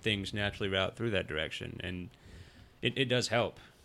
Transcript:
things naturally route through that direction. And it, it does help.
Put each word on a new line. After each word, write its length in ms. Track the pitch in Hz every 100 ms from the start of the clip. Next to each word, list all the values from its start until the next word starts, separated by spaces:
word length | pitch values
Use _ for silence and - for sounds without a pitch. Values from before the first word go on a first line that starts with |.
things 320 | 110 104 95
naturally 340 | 107 101 - 101
route 260 | 95 95 -
through 140 | 117
that 160 | 98 92
direction. 540 | 78 78 - - -
And 280 | 92 90 90 - - - - - - -
it, 100 | 120 -
it 80 | 131
does 220 | 123 -
help. 300 | 117 98 - - -